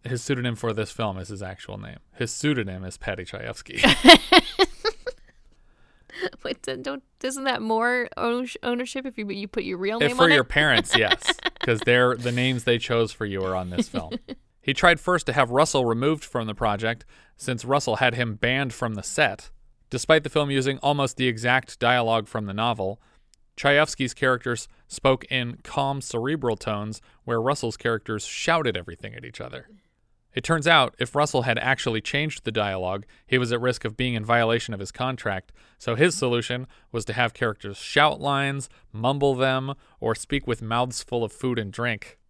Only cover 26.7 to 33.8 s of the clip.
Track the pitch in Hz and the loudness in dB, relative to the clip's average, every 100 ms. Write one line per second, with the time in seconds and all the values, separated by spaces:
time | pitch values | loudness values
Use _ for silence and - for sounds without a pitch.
26.7 | 104 107 110 _ _ - 117 120 143 120 | -4 -6 -10 _ _ -4 0 0 0 -4
27.7 | - 117 113 - 107 - - - 165 156 | -2 -2 -2 -2 -8 -6 -4 0 2 2
28.7 | - 85 85 104 107 123 - 117 - - | -4 -8 -14 -14 -14 -16 -14 -12 -12 -18
29.7 | - _ _ _ _ _ - - 160 147 | -20 _ _ _ _ _ -8 0 0 4
30.7 | 160 127 - 123 147 147 131 120 117 127 | 2 2 -2 -4 0 0 0 0 0 0
31.7 | 131 - 110 - 143 151 - - 110 101 | -2 -2 -4 -2 -4 -4 -6 -6 -2 -2
32.7 | 95 92 101 - - _ 127 123 120 123 | -2 -4 -6 -10 -20 _ 0 0 0 -2
33.7 | 120 | -2